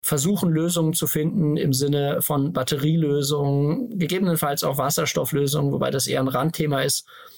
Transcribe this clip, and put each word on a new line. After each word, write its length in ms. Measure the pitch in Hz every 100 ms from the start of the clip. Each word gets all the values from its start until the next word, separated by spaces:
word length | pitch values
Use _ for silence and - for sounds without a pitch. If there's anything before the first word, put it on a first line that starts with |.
versuchen, 500 | - 151 151 208 180
Lösungen 440 | 156 170 170 160
zu 120 | 160 151
finden 520 | 160 156 208 151 151
im 160 | 147
Sinne 480 | 131 143 143 143 151
von 320 | - 147 139
Batterielösungen, 1400 | 151 127 147 147 165 151 143 139 147 143 139 143 196 240 202
gegebenenfalls 640 | 156 180 185 160 147 147
auch 140 | 151 139
Wasserstofflösungen, 960 | 135 160 151 - 135 143 139 147 143
wobei 180 | 139 131
das 160 | 135 127
eher 140 | 131
ein 80 | 135
Randthema 520 | 127 147 - 151 139
ist, 260 | 139 - - - -